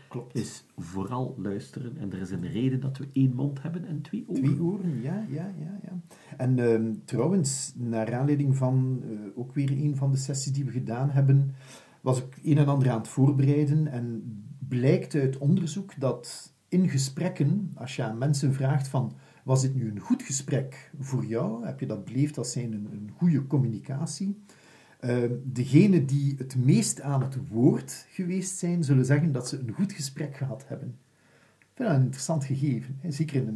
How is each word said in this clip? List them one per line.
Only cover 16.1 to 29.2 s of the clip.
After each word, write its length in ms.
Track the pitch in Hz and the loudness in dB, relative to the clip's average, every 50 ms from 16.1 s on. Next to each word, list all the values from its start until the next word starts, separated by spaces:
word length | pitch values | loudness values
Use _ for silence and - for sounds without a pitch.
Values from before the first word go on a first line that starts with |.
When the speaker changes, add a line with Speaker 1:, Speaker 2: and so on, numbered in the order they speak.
| 117 - - - - - - - _ _ _ | -2 -4 -8 -14 -16 -16 -18 -20 _ _ _
Speaker 1:
in 220 | - 180 180 185 143 | 0 2 4 4 4
gesprekken, 840 | 131 135 - - - - 165 185 185 - 139 143 180 208 196 147 - | 2 0 -2 -2 -4 -4 -4 -2 0 2 2 2 2 0 -2 -4 -8
als 200 | - 120 127 - | -10 -10 -8 -6
je 80 | - 120 | -4 -4
aan 140 | 110 113 | -4 -2
mensen 360 | 117 131 151 143 - 151 131 - | 0 2 2 2 2 2 2 2
vraagt 340 | - 135 135 143 135 - | 2 2 2 2 2 0
van, 260 | - - 117 110 - - - - - - - - | 0 -2 -2 -2 -2 -6 -10 -20 -20 -20 -8 0
"Was 180 | 131 131 131 | 2 2 4
dit 140 | 131 131 131 | 4 2 0
nu 140 | 131 110 107 | 0 -2 -2
een 100 | 101 101 | -4 -4
goed 240 | - - 254 - - | -4 -4 -4 -4 -4
gesprek 680 | - 135 - - - 143 131 135 - - - - - - 139 | -4 -6 -6 -4 -2 -2 -2 -2 -4 -8 -16 -20 -16 -12 -12
voor 260 | 135 - 131 113 104 | -6 -4 -2 -2 -2
jou? 400 | 104 113 117 165 202 226 233 233 | -2 -2 -2 -2 -2 -4 -4 -6
Heb 140 | 160 - - | -8 -8 -6
je 60 | 123 | -6
dat 200 | 104 107 101 95 | -6 -6 -6 -8
beleefd 320 | - 110 131 147 147 - | -4 0 0 0 0 0
als 140 | 127 113 - | -4 -6 -4
zijn 220 | - 123 117 117 110 | -4 -4 -4 -4 -4
een, 140 | 104 104 107 | -6 -6 -8
een 180 | - - 104 104 - | -10 -10 -12 -10 -4
goede 300 | - 175 175 156 123 135 | 2 2 4 4 4 2
communicatie?" 880 | - 156 131 - 113 107 98 - - 135 139 165 - - - 196 196 196 - - - - - - - - - - _ _ - | 2 2 2 2 2 0 -4 -6 -6 -6 -4 -4 -6 -4 -4 -4 -4 -4 -6 -10 -20 -20 -20 -20 -20 -20 -20 -20 _ _ -6
Ehm, 320 | - 123 123 123 120 117 123 135 - | -2 0 0 2 0 0 -2 -4 -6
degenen 640 | 131 - 127 120 - 135 160 202 202 180 160 135 | -6 -4 -4 2 6 8 8 8 8 8 6 4
die 300 | 131 139 143 139 139 139 | 2 2 2 2 0 0
het 180 | - 127 - - | -2 -6 -4 0
meest 460 | 127 120 135 180 233 214 - - - | 2 6 6 6 6 4 2 -2 -4
aan 200 | 131 143 139 131 | -2 0 0 0
het 160 | - - - 113 95 82 | 0 0 -4 -8 -8 -4
woord 560 | 104 113 127 165 - - - - - - - - | 2 4 6 6 4 4 -2 -8 -14 -16 -16 -12
geweest 480 | - - 185 175 185 190 175 - - | -8 -6 -4 -2 -2 -2 -4 -6 -6
zijn, 260 | - 180 175 175 175 156 | -4 -2 0 0 2 2
zullen 220 | 131 139 131 127 | 4 4 4 6
zeggen 260 | - 143 147 | 4 4 4